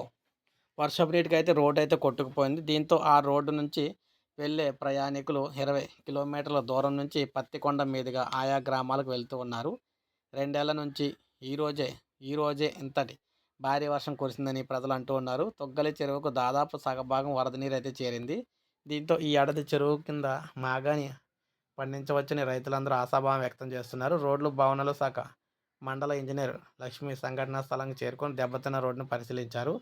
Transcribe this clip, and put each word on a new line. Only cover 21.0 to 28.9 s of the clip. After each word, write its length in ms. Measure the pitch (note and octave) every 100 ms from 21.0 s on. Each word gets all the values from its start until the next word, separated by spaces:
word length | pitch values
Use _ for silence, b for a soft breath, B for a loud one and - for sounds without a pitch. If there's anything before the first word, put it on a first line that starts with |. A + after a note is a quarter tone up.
| C#3 C3+ _ _ _ _ _ -
పండించవచ్చని 640 | C3+ C#3 C#3 C#3+ C#3 D3 C3
రైతులందరూ 420 | B2+ C3 C#3 C3+ C3
ఆశాభావం 360 | B2 C3+ C3+ C3+ B2+
వ్యక్తం 220 | - C3 B2+
చేస్తున్నారు. 380 | A2+ C3 C3 E3+ C#3+
రోడ్లు, 240 | C#3 D3 C#3
భవనాల 320 | C3+ C3+ C#3 C#3
శాఖ 180 | C3+ B2 - - _ _ _ _
మండల 300 | C3+ C3+ D3 C#3+
ఇంజనీర్ 360 | C3+ C#3 C3 - - _
లక్ష్మి 320 | C3 - C#3+ C3+
సంఘటనా 380 | C3 C3 C3+ C3+ C3+
స్థలానికి 320 | C3+ C3+ C3+
చేరుకొని 320 | B2 B2+ D3 C3
దెబ్బతిన్న 360 | B2+ B2+ C#3 C3+
రోడ్డును 220 | B2+